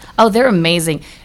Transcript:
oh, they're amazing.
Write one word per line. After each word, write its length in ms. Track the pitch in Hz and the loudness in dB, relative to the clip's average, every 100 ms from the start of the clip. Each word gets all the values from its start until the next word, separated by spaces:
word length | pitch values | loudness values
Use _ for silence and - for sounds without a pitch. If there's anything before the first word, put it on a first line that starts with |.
| - - | -6 0
oh, 120 | 226 | 0
they're 180 | 208 262 | 2 0
amazing. 540 | 185 165 170 165 147 - - | 0 0 -2 -2 -6 -10 -20